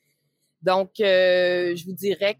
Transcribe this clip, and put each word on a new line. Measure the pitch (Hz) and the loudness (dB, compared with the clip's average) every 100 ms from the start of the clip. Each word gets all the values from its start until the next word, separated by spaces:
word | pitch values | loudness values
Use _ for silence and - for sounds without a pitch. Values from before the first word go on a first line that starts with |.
| _ _ _ _ _ _ | _ _ _ _ _ _
Donc, | 175 185 190 - | 0 0 -2 -2
euh, | 202 185 185 180 180 180 180 | 2 4 4 2 2 0 -2
je | 175 | -6
vous | 170 | -10
dirais | 180 202 185 202 214 | -8 -6 -2 -4 -4